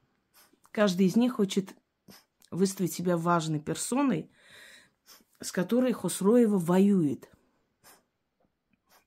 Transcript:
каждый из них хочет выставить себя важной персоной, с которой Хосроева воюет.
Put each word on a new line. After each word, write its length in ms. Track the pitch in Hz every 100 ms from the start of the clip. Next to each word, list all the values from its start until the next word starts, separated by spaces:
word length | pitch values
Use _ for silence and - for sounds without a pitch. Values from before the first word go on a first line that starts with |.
| _ _ _ _ _ _ _
каждый 340 | - 208 180 190
из 100 | 220
них 200 | 247 247
хочет 380 | 196 202 190 - _ _ - - _ _ _
выставить 420 | 165 190 190 175
себя 240 | - 175 175
важной 460 | 165 170 160 151
персоной, 680 | 151 160 - 254 277 165 - _ _ - - - _ _ _ - _ _
с 140 | -
которой 400 | - 180 240 254
Хосроева 640 | 202 175 - 190 247 226 202
воюет. 720 | 165 185 202 196 147 - - _ _ _ _ _ _ _ _ _ _ _ _ _ _ _ _ _